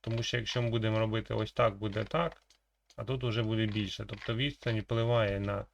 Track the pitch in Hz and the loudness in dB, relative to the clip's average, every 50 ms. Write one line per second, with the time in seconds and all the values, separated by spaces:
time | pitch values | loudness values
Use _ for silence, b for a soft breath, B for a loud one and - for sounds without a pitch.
0 | - - 113 117 113 - - 123 110 - - 127 120 117 113 117 110 110 110 110 | -4 -2 -2 -2 -2 0 -2 -2 -2 0 0 0 0 2 0 2 2 2 2 2
1 | 110 110 110 113 104 - 113 110 110 107 - - 120 113 101 98 107 107 98 107 | 2 2 0 -2 -2 -2 -2 -2 -2 -2 0 2 2 2 2 0 -4 -2 -2 -2
2 | 107 - - - 170 165 - - _ _ _ _ _ _ _ _ _ _ - - | -4 0 0 0 0 -2 -4 -8 _ _ _ _ _ _ _ _ _ _ -12 -10
3 | 117 104 131 131 123 120 107 117 113 110 113 110 113 110 104 107 104 95 - - | -4 -4 -4 -2 0 0 0 0 0 2 2 2 2 2 2 0 -2 -2 -4 -8
4 | 110 - - 107 - - 117 113 131 147 143 - - 120 113 110 104 - 120 113 | -8 -8 -8 -8 -4 -4 -2 -2 -2 -2 -4 -4 -4 -2 -2 -2 0 0 0 2
5 | 113 117 120 117 110 101 101 98 101 101 101 101 110 - | 2 4 4 4 4 4 2 0 0 0 -2 -2 -4 -8